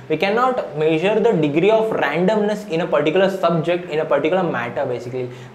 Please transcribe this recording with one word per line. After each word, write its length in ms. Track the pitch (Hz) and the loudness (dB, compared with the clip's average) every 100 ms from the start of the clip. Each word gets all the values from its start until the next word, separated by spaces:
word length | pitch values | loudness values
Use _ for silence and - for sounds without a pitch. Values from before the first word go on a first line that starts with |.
| - | -6
We 80 | 156 | -2
cannot 640 | 196 220 254 247 - 147 | 0 2 2 0 -4 0
measure 400 | 156 160 190 220 | 2 2 2 2
the 140 | 233 | 2
degree 400 | 185 151 151 196 | 2 2 2 4
of 180 | 220 - | 4 2
randomness 760 | - 143 151 185 214 208 208 - | -2 -2 0 2 2 0 -2 -4
in 120 | 160 | -4
a 40 | 165 | 0
particular 420 | 151 151 180 190 | 0 2 2 2
subject, 600 | 190 170 165 156 175 - | 2 0 0 0 -2 -2
in 80 | 151 | -4
a 60 | |
particular 400 | 156 139 151 185 | 0 0 2 0
matter 420 | 175 127 120 151 135 | 0 -4 -4 -4 -4
basically, 420 | 120 120 127 123 - - | -4 -6 -8 -8 -10 -12